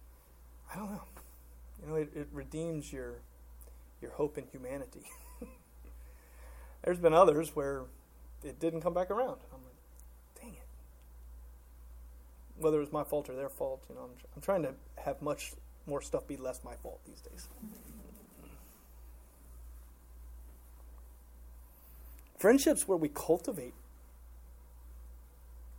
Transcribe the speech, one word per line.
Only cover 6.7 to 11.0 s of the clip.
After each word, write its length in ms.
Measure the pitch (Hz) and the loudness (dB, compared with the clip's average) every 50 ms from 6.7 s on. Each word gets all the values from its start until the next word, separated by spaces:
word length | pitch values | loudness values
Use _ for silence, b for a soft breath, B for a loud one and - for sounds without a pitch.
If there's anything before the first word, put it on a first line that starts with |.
| B B - | B B 2
There's 160 | - 180 175 | 2 4 8
been 140 | 175 165 156 | 8 10 12
others 420 | 170 196 - - 151 165 151 - | 12 12 12 12 8 6 2 0
where 280 | 151 139 139 139 135 131 123 - - - - - - - - - - - | 0 0 0 0 -2 -4 -8 -12 -18 -20 -20 -20 -18 -18 -16 -14 -10 -10
it 160 | 147 123 - | -10 -4 0
didn't 220 | 165 165 160 165 | 2 2 2 4
come 120 | 160 180 170 | 2 2 4
back 180 | 175 185 185 | 4 2 4
around. 260 | 196 226 262 240 185 - - - - | 4 2 2 2 0 -4 -10 -16 -16
I'm 100 | 131 127 | -16 -16
like, 800 | - - - - - - - - - - - - - - - | -18 -20 -20 -20 -20 -18 -18 -18 -18 -18 -20 -20 -20 -18 -16
"Dang 120 | - - - | -16 -14 -14
it." 140 | - - - - - - - - - | -14 -14 -16 -16 -16 -18 -18 -20 -20